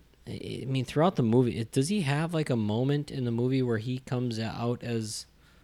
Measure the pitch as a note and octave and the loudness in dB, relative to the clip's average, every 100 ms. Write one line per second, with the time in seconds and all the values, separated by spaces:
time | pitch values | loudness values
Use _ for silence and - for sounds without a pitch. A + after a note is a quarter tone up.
0 | - - - - - - C3+ C3 B2 C#3+ | -8 -20 -14 -12 -8 -8 -2 -2 0 2
1 | E3+ F#3+ A#2 A#2+ B2 G#2 A2+ - C#3 G#3 | 2 4 4 6 4 0 -2 0 2 0
2 | C#3 C#3+ E3 E3 D3+ A#2+ G#2 G#2+ C3 C#3+ | 0 0 0 -2 0 0 2 2 2 0
3 | D3 C3+ A#2+ A#2 B2 C3 B2 A2 A#2 B2+ | -2 -4 -2 0 2 2 2 0 -2 -6
4 | - B2+ B2 A2 A2+ - A#2+ A#2+ A#2+ A#2 | -4 -2 -2 -2 -4 -2 -2 -2 -2 -4
5 | G#2+ G2+ - _ - - | -4 -8 -12 _ -20 -20